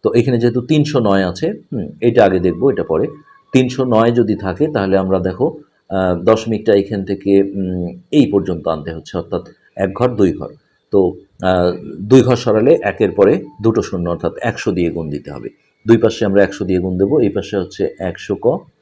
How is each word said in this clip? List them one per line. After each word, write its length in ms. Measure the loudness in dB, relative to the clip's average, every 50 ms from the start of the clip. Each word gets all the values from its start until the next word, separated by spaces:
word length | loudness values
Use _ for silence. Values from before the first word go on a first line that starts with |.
| _
তো 100 | 2 2
এখানে 260 | 2 2 2 0 2
যেহেতু 220 | 0 0 0 -2
তিনশো 400 | -2 0 0 0 2 2 0 0
নয় 280 | 2 2 2 2 0 -2
আছে, 240 | -4 -4 -6 -6 -6 -8 -12 _ -8
হুম, 160 | -8 -8 -8 -10 -2
এটা 240 | -2 0 4 4 4
আগে 140 | 4 4 2
দেখবো, 320 | 0 0 -2 0 0 0
এটা 140 | 0 0 -4
পরে। 220 | -2 -2 -2 -2 -4 -6 -14 _ _ _ _ _ _ 0
তিনশো 320 | 0 0 2 -2 -4 -2
নয় 280 | 2 2 4 4 4 2
যদি 240 | 2 0 0 0
থাকে, 300 | -4 -4 -8 -2 -2 -2
তাহলে 320 | -2 0 -2 -2 0 0 0
আমরা 200 | 0 0 0 0
দেখো, 380 | 0 -2 -2 -2 -2 -2 -2 -6 -20 _ _ _ _ _
আহ, 260 | -4 -2 0 0 0
দশমিকটা 580 | 0 4 2 2 2 2 -4 -4 -2 2 2 4
এখান 320 | 4 2 0 -4 -6 -4
থেকে, 380 | -4 -6 -4 0 2 4 4 2
উম, 560 | 2 -4 -6 -6 -6 -4 -6 -6 -8 -8 -12 -12 _
এই 160 | 2 2 2 4 2
পর্যন্ত 360 | 0 0 0 -6 -4 -4 -4
আনতে 240 | -4 -4 -6 -10 -12
হচ্ছে, 260 | -12 -14 -8 -8 -8
অর্থাৎ 240 | -6 -4 -8 -8 -8 -10 -20 _ _ _ _
এক 160 | -4 -4 -4 -2
ঘর, 160 | 0 0 0
দুই 240 | 2 2 2 2 2
ঘর। 160 | -2 -8 -12 -14 _ _ _ _ _ _ _
তো, 220 | 0 2 2 2 0 -6 -18 _ _ _ -2
আহ, 280 | 0 2 2 2 0 -2 -4 -12 -14 -14 -12
দুই 220 | 0 4 6 6 6
ঘর 140 | 6 0
সরালে 420 | 0 0 0 2 2 4 4 4 2 2
একের 300 | -4 -2 0 0 0 4
পরে 320 | 4 4 4 4 2 -2 -10 -16 -2 -2
দুটো 200 | 0 0 0 -2
শূন্য, 280 | -2 -6 -6 -4 -4
অর্থাৎ 220 | -4 -4 -4 -6 -6 -4 -6
একশো 300 | -6 -6 -4 -4 -4 -2
দিয়ে 180 | 0 -2 -2
গুণ 200 | -2 -4 -8 -8
দিতে 200 | -8 -10 -10 -12
হবে। 180 | -14 -12 -14 -14 _ _ _ _ _ _ _
দুই 100 | 4 4
পাশে 280 | 6 4 0 0 0 -2
আমরা 180 | 0 4 2 2
একশো 220 | 2 0 -6 -4
দিয়ে 140 | -2 -2 -2
গুণ 200 | 0 -2 -2 0
দেবো, 220 | 0 0 2 2
এই 80 | 0 0
পাশে 280 | -2 -4 -6 -4 -4
হচ্ছে 380 | -4 -4 -6 -6 -6 -6 -6 -4 _
একশো 360 | -8 -8 -8 -10 -6 -6 -6
ক 240 | -2 0 0 0 0 -6 _ _ _